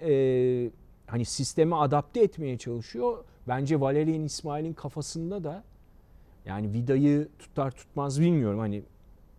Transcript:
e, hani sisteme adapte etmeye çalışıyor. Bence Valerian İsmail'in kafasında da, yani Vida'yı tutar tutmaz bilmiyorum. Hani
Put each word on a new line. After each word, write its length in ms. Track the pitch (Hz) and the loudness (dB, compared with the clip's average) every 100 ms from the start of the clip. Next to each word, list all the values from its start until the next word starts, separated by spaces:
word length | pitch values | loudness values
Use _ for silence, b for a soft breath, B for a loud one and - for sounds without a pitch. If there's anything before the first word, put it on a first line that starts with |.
e, 720 | 165 135 131 127 127 123 120 - - - - | 2 4 4 4 4 2 -2 -8 -20 -20 -6
hani 180 | 120 113 | -4 -2
sisteme 500 | - 131 - 160 165 | -4 -2 2 2 4
adapte 440 | 143 147 - 240 | 2 2 0 2
etmeye 360 | 208 - 143 120 | 2 2 -6 -6
çalışıyor. 640 | 127 117 110 233 240 226 - b - | -6 -8 -8 -4 -4 -4 -10 b -6
Bence 340 | 127 139 156 | -2 2 2
Valerian 420 | 135 147 156 160 | 2 2 2 0
İsmail'in 500 | 151 - 160 147 165 | -4 -6 -6 -6 -6
kafasında 720 | 160 147 156 143 165 165 202 | -8 -10 -8 -8 -8 -8 -6
da, 200 | 156 180 - - - - - b b b - | -8 -10 -14 -20 -20 -20 -20 b b b -10
yani 280 | 98 107 | -6 -4
Vida'yı 540 | 110 120 135 147 147 151 - | -2 0 4 4 4 0 -8
tutar 320 | - - 135 | -12 -4 -4
tutmaz 500 | - - 147 139 139 | -6 -10 -6 -2 2
bilmiyorum. 380 | 170 165 110 101 | 4 4 2 0
Hani 240 | 107 101 - - - - - | -2 -6 -10 -20 -20 -20 -20